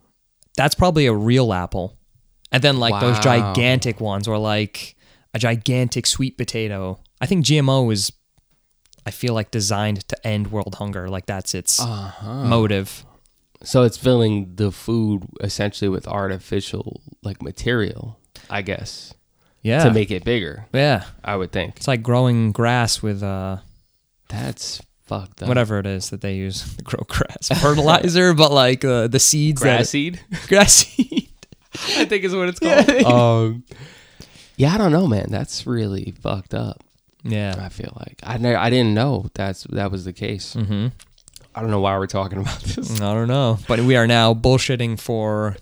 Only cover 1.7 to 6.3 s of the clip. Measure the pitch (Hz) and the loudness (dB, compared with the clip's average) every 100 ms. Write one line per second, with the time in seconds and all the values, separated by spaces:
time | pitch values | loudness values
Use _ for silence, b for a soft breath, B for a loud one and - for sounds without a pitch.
1.7 | 95 90 - _ _ _ _ - 127 143 | -6 -8 -10 _ _ _ _ -4 0 2
2.7 | 135 117 101 120 120 135 120 104 98 123 | 2 2 2 2 2 4 4 2 2 2
3.7 | 127 127 107 107 98 104 107 107 107 104 | 2 -2 -4 -4 -4 -2 -2 0 -2 -2
4.7 | - - _ b b b 117 120 117 107 | -8 -16 _ b b b -2 0 0 0
5.7 | 127 123 - - - 131 | 0 0 0 -2 -2 -4